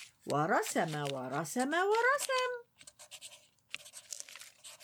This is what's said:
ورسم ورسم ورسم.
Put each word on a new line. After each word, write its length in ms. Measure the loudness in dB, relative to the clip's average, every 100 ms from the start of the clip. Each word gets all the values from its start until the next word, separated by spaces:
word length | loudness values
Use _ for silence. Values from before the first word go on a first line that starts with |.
| -18 -14 -2
ورسم 720 | 0 4 2 2 0 0 0 -2
ورسم 600 | -2 -2 -2 -2 0 2
ورسم. 800 | 2 4 6 6 4 2 2 0 -4 -10 _ -20 -20 -18 -16 -16 -18 -20 _ _ -12 -12 -18 -14 -12 -12 -14 -18 -20 -20 -18